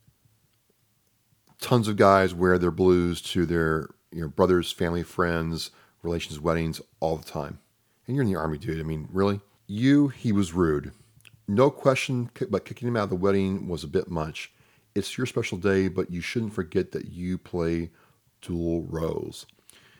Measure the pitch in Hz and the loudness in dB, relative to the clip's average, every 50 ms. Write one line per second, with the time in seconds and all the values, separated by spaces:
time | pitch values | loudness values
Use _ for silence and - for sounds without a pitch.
0 | _ _ _ _ _ _ _ _ _ _ _ _ _ _ _ _ _ _ _ _ | _ _ _ _ _ _ _ _ _ _ _ _ _ _ _ _ _ _ _ _
1 | _ _ _ _ _ _ _ _ _ _ _ - - - 135 120 110 110 104 101 | _ _ _ _ _ _ _ _ _ _ _ -10 -2 2 2 2 2 2 2 4
2 | 110 98 98 98 95 92 87 85 92 90 90 90 87 87 80 82 95 92 90 90 | 6 8 8 8 6 4 2 2 4 4 4 4 4 2 2 4 6 6 6 6
3 | 87 87 85 82 - - - 92 87 78 85 85 82 80 78 78 - - - _ | 4 2 -2 -4 -6 -4 -2 0 0 2 2 0 2 0 0 -2 -4 -8 -14 _
4 | _ _ - 85 82 76 71 - 95 90 92 87 80 - - - 92 85 85 87 | _ _ -10 -10 -8 -4 0 2 4 6 6 4 2 0 -4 -2 -2 -2 0 -2
5 | 82 - - - 90 85 85 85 82 82 82 80 - - _ _ _ _ _ _ | -4 -4 -2 0 0 2 2 0 -2 -2 -4 -6 -6 -10 _ _ _ _ _ _
6 | - 82 85 85 - - 80 76 71 85 82 82 82 80 78 - - _ _ - | -6 -4 -4 -4 -6 -8 -10 -4 -2 0 0 0 0 -2 -4 -8 -12 _ _ -4
7 | 80 78 80 78 - - - 78 73 71 - - _ _ _ _ _ _ _ _ | -4 -4 -4 -4 -8 -10 -10 -8 -8 -10 -12 -16 _ _ _ _ _ _ _ _
8 | _ - 123 143 135 107 95 82 78 80 78 71 92 - 80 80 78 78 80 78 | _ -6 -2 0 0 0 0 0 -2 -4 -4 -6 -6 -6 -6 -6 -4 -6 -6 -6
9 | 76 64 - 92 98 101 101 98 - _ _ _ _ - 98 107 120 135 143 147 | -8 -6 -2 0 0 2 0 -2 -6 _ _ _ _ -10 -6 0 2 4 4 4
10 | 147 139 123 - - 123 104 101 101 85 82 90 90 80 76 73 69 - - _ | 4 2 -2 -4 -2 0 2 2 2 0 2 2 2 2 2 0 -2 -6 -14 _
11 | _ _ _ _ _ - _ _ _ - 101 107 127 147 - - - 139 131 131 | _ _ _ _ _ -20 _ _ _ -2 2 4 4 4 4 2 2 2 2 2
12 | - - 131 123 120 117 - - 135 - 110 92 - - 107 - 120 120 120 113 | 0 -2 -2 -2 -2 -4 -6 -8 -6 -2 -2 -2 -2 -4 -12 -6 -4 -2 -2 0
13 | 104 92 95 90 90 98 98 98 95 95 95 98 - 90 87 76 80 73 73 95 | -2 -2 -2 0 2 2 4 4 2 0 -2 -4 -4 -6 -6 -6 -6 -2 -2 -2
14 | - - 87 82 78 78 76 - - - _ _ _ _ _ _ _ _ - 104 | -2 -2 -4 -4 -4 -6 -8 -12 -14 -16 _ _ _ _ _ _ _ _ -6 -4
15 | 98 - - - 127 120 - 127 110 - - 92 87 101 95 95 95 92 87 92 | -4 -4 -6 -6 -6 -4 -4 -4 -4 -4 -4 -2 0 2 2 4 2 2 0 -2
16 | 90 - 87 87 82 - - 123 113 107 101 - 90 82 - 95 87 - - 80 | -4 -4 -4 -8 -6 -4 -4 -4 -4 -4 -4 -6 -6 -2 0 -2 -2 -2 -4 -8
17 | - - 87 87 90 90 92 87 - - - 90 85 82 85 85 85 82 _ _ | -8 -8 -10 -8 -6 -4 -4 -6 -6 -6 -4 -2 -2 0 0 -2 -4 -6 _ _
18 | _ _ _ _ _ _ _ _ - - 87 85 85 85 82 85 85 87 82 80 | _ _ _ _ _ _ _ _ -10 -6 -6 -4 -2 -2 -2 -2 -4 -6 -6 -4
19 | 82 80 78 78 - - 80 - - _ _ _ _ _ - - _ _ _ _ | -4 -4 -4 -4 -8 -10 -12 -14 -18 _ _ _ _ _ -20 -20 _ _ _ _